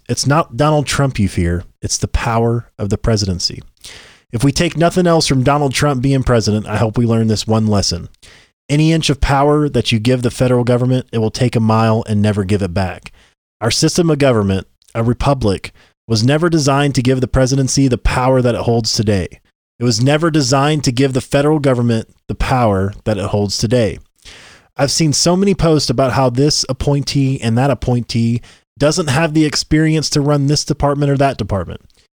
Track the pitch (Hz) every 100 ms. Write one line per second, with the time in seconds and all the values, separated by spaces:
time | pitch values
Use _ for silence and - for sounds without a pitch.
0 | - 120 127 151 160 117 147 151 131 -
1 | 135 127 98 - 85 87 - _ 98 -
2 | 104 - 120 113 117 117 - - 104 104
3 | 117 110 98 87 - - - _ - -
4 | - - _ 113 143 - 175 151 170 180
5 | 175 165 - 135 127 147 143 123 147 131
6 | 139 135 131 120 104 107 - 107 113 113
7 | 120 113 113 104 - 110 110 101 - 87
8 | 92 - - - _ _ - 147 156 165
9 | 151 139 - 139 147 147 147 127 - 113
10 | 117 127 120 - 127 123 120 123 127 127
11 | - 117 110 - 123 123 110 110 113 110
12 | - 104 107 104 95 92 95 87 92 85
13 | - - _ _ _ _ 113 - 156 -
14 | 165 147 139 113 98 95 - _ _ 113
15 | 117 120 139 139 110 92 - - _ _
16 | - 110 120 151 175 165 143 139 143 135
17 | 123 131 123 131 127 135 131 - 135 117
18 | - 135 131 131 123 110 - 117 110 -
19 | 107 98 82 - _ _ _ _ 123 107
20 | 135 151 165 156 123 135 143 151 135 123
21 | 139 131 - 139 147 156 139 123 120 113
22 | - _ - 107 - 131 113 98 98 -
23 | - 101 98 104 101 - 113 123 107 -
24 | - _ - - - - _ - 139 -
25 | 160 135 165 180 202 190 165 156 - 120
26 | 131 113 131 120 147 - - 127 143 143
27 | 131 143 135 135 117 113 139 120 - 123
28 | 113 117 117 120 - - _ - 143 -
29 | 156 135 165 156 151 - - 156 156 156
30 | 143 151 139 147 139 147 - 151 143 143
31 | 143 139 139 120 104 98 82 80 - _
32 | _